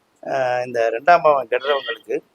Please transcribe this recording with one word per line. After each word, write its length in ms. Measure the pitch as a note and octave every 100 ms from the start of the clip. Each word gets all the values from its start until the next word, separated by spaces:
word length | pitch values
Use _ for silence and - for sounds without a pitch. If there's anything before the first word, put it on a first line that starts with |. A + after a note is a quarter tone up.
| _ _
அஹ், 380 | - C#3 B2+ B2 B2+
இந்த 240 | A#2+ A2+
ரெண்டாம் 320 | A2+ D3 E3+
பாவம் 260 | D#3 C#3+ A#2
கெடுறவங்களுக்கு 680 | B2 C3+ C#3 B2 A2 - D3 _